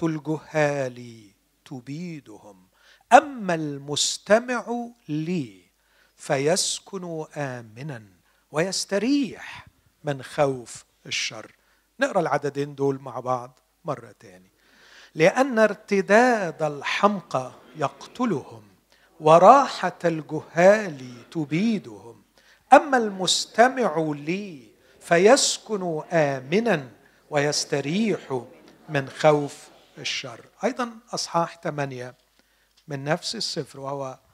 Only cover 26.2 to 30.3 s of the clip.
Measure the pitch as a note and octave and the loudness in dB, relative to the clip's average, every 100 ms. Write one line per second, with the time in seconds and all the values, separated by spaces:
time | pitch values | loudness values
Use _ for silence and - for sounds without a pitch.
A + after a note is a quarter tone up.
26.2 | C#3+ C3+ C3 F#3 A#3 E3 B2+ - _ _ | 2 0 -2 0 2 0 -2 -18 _ _
27.2 | - D3 D3 C#3+ - C#3+ C#3 F3+ A3+ D#3+ | -6 -2 0 -2 -2 -4 -2 0 0 -2
28.2 | - C3 A2+ - - - - C#3+ C3+ - | -4 -8 -8 -20 -20 -20 -6 -4 -4 2
29.2 | D#3 D3 C#3+ - - - _ - C#3+ - | 4 4 2 -10 -20 -20 _ -12 -8 -8
30.2 | B2+ | -10